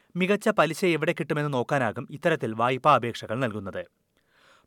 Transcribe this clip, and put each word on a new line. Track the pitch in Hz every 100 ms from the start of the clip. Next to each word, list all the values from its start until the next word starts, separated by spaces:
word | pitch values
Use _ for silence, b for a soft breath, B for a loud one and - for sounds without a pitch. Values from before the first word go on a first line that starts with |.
| _ 175
മികച്ച | 185 208 220
പലിശ | 208 165 156 185
എവിടെ | 156 151 160
കിട്ടുമെന്ന് | 156 151 147
നോക്കാനാകും | 131 117 143 113 117 -
ഇത്തരത്തിൽ | 147 170 160 113
വായ്പാ | 110 120 131 151 131
അപേക്ഷകൾ | 117 - 113 113
നൽകുന്നത്. | 123 104 98 90 87 _ _ _ b b b b